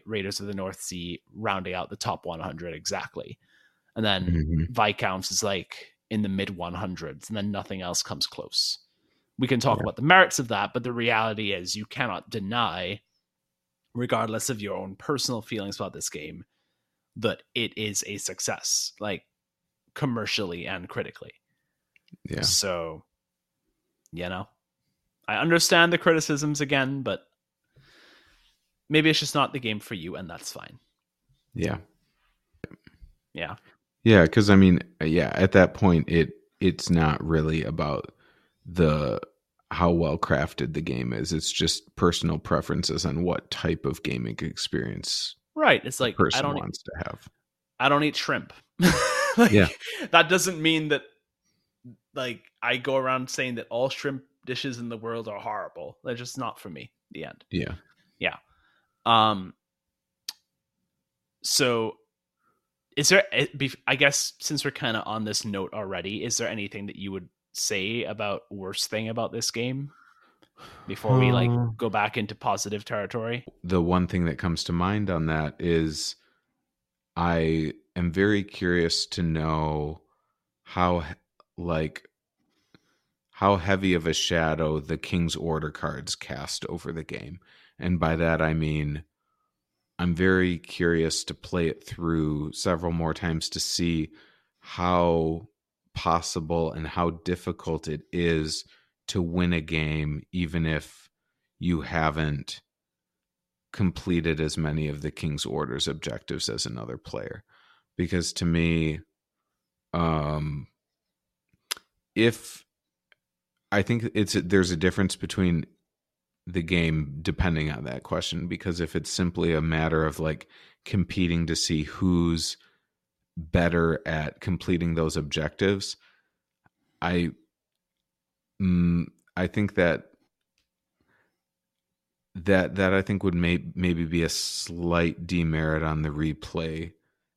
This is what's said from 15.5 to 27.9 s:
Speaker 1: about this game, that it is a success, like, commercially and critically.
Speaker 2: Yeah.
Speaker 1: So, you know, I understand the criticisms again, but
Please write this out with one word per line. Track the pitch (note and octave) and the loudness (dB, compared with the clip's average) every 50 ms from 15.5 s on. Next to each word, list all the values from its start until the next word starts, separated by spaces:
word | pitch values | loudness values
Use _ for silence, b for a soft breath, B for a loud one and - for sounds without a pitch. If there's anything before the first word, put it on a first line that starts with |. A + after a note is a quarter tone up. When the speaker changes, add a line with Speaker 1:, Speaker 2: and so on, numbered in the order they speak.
| A#2+ G#2+ G2 G2+ G2 - | -8 -8 -6 -8 -8 -8
Speaker 1:
about | G#2 F#2 - | -8 -8 -8
this | D#2+ - - | -8 -10 -10
game, | - - D2 - - - - _ _ _ _ _ _ _ _ _ _ _ _ _ _ G#2+ | -10 -10 -12 -12 -14 -16 -18 _ _ _ _ _ _ _ _ _ _ _ _ _ _ -4
that | G#2+ A2 F#2 - _ _ _ | -4 -4 -4 -4 _ _ _
it | B2+ A2+ G2+ - - | -4 -4 -4 -4 -6
is | G#2+ G#2 G2+ - - - | -6 -4 -4 -6 -6 -6
a | G#2 F#2+ | -10 -8
success, | - - - - - - G#2 - - - - - - - - - | -8 -8 -8 -6 -6 -6 -6 -6 -4 -2 -2 -2 -2 -4 -8 -8
like, | G#2 G#2+ G2 E2+ - _ _ _ _ _ _ _ _ _ _ _ _ _ _ | -6 -6 -6 -6 -8 _ _ _ _ _ _ _ _ _ _ _ _ _ _
commercially | - D3+ C3+ A#2+ A#2 G#2 - - - G#2 F2+ F2 F2 - C2 | -4 -4 -2 -2 -2 -4 -4 -4 -4 -4 -4 -6 -8 -8 -8
and | F#2+ F#2 F2+ - | -8 -8 -10 -10
critically. | - A#2+ - - - - - - - _ _ _ _ _ _ _ _ _ _ _ _ _ _ _ - _ _ - | -8 -8 -8 -8 -10 -16 -20 -20 -20 _ _ _ _ _ _ _ _ _ _ _ _ _ _ _ -20 _ _ -8
Speaker 2:
Yeah. | - - | -6 -2
Speaker 1:
So, | - - - - - G2 F2+ F2 E2 E2 D#2+ D#2+ - _ _ _ _ _ _ _ _ _ _ _ _ _ _ _ _ _ _ _ _ _ - | -2 0 0 0 0 0 -2 -4 -4 -6 -10 -12 -16 _ _ _ _ _ _ _ _ _ _ _ _ _ _ _ _ _ _ _ _ _ -10
you | E2 F2 F2+ | -8 -8 -6
know, | F#2 F#2 - - _ _ _ _ _ _ _ _ _ _ _ _ _ _ _ - | -6 -8 -8 -12 _ _ _ _ _ _ _ _ _ _ _ _ _ _ _ -2
I | G#2+ G#2 | 0 0
understand | C3 E3 E3 E3+ - - F#3 E3+ E3+ E3+ F3 | 4 4 4 4 6 6 6 6 6 6 4
the | E3 | 4
criticisms | - F3+ E3 D#3+ D#3 - D#3 C#3 D3+ D3+ D3 C#3+ | 4 4 4 4 2 0 -2 -2 0 -2 -2 -2
again, | D3 C3 C#3+ C#3 C3 C3 C#3 C#3 C3 | -2 0 2 0 2 0 -2 -4 -4
but | A2 F#2+ - - _ _ _ _ _ _ _ _ _ b b b b | -4 -4 -6 -8 _ _ _ _ _ _ _ _ _ b b b b